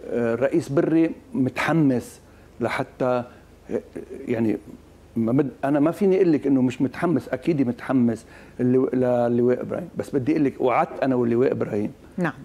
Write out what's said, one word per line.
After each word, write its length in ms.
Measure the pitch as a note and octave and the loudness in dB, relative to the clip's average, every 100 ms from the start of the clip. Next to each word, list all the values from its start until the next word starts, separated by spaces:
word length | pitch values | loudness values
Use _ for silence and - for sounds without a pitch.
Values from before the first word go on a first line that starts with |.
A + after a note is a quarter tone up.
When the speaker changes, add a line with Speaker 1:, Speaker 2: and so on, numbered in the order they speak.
| - | -6
Speaker 1:
آه، 240 | A#2 A#2 | -2 -2
الرئيس 340 | A#2 C3+ D#3 C3 | 0 0 0 -2
بري 420 | C#3 E3 D#3+ E3 - - | -2 2 2 0 -2 -8
متحمس 880 | - B2+ - - D#3+ C#3+ B2 - - - - - - | -2 -2 -2 0 2 2 0 -4 -18 -20 -20 -20 -6
لحتى، 640 | A#2 - C3 - B2+ B2 A#2 - - - - | -6 -4 -8 -4 -2 -2 -4 -14 -20 -20 -8
آه، 100 | - - - - - - | -8 -8 -16 -14 -12 -6
يعني 300 | A2+ A2+ - - - - - - A2+ | -2 0 -2 -8 -20 -20 -20 -10 -4
ما 160 | A2+ | 0
بد-، 180 | C3 C#3 - | 2 0 -2
أنا 160 | C#3 D3 | -2 2
ما 100 | D3+ | 0
فيني 260 | E3 G3 F#3 | 2 2 4
أقول 160 | F3+ | 4
لك 140 | C#3+ C#3 | 2 2
إنه 160 | C3+ | 2
مش 200 | B2+ B2 | 2 0
متحمس، 460 | C3+ - F3 C3+ - | -4 -2 -2 -2 -2
أكيد 400 | B2+ - C#3 A#2+ | -6 -2 0 0
متحمس 580 | A#2 - C3 A#2 A2+ - - - - | -2 -2 2 2 0 -8 -20 -16 -2
اللو-، 340 | B2 B2+ C3 | 2 4 2
للواء 640 | B2+ B2 B2 A#2+ A#2+ B2 B2 | 2 2 2 2 2 2 2
إبراهيم، 280 | G#2+ A2 - - | -2 -8 -8 -8
بس 200 | - C#3+ | -4 -2
بدي 160 | B2 | 0
أقول 120 | D#3+ | 2
لك 100 | C#3 - | 0 2
وعدت 420 | B2+ B2 E3+ - | 0 2 0 -2
أنا 120 | C3+ | 0
واللواء 380 | B2+ A#2+ A#2 C3 | 0 2 2 2
إبراهيم 400 | A2+ - G#2 G#2+ - - - | 0 -2 -4 -4 -8 -14 -6
Speaker 2:
نعم. 140 | E3+ - | -4 -6